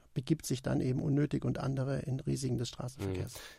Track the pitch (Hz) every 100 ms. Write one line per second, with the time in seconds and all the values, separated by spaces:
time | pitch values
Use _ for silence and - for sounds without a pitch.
0 | - - 131 160 - 127 135 135 131 131
1 | 151 139 147 139 127 - 131 135 131 139
2 | 139 131 143 135 131 120 120 - 127 -
3 | 98 92 101 - -